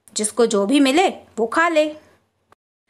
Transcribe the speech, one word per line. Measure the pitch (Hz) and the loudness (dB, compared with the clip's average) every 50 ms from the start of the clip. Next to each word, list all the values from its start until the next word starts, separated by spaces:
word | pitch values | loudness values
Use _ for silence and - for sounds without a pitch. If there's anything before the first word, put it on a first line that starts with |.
| _ _ - | _ _ -10
जिसको | - 214 208 - - 240 | -8 -8 -4 -2 -2 0
जो | 226 226 196 196 | 0 0 0 0
भी | 196 269 294 | 0 2 2
मिले | 277 262 262 330 392 339 | 2 2 2 2 2 0
वो | - - - - _ - 220 | -2 -6 -12 -14 _ -6 -6
खा | 220 - 330 330 349 | -2 0 0 0 0
ले। | 330 302 302 302 302 302 - _ _ _ _ _ _ _ _ _ _ _ _ _ _ _ _ _ | 2 0 0 -2 -4 -10 -18 _ _ _ _ _ _ _ _ _ _ _ _ _ _ _ _ _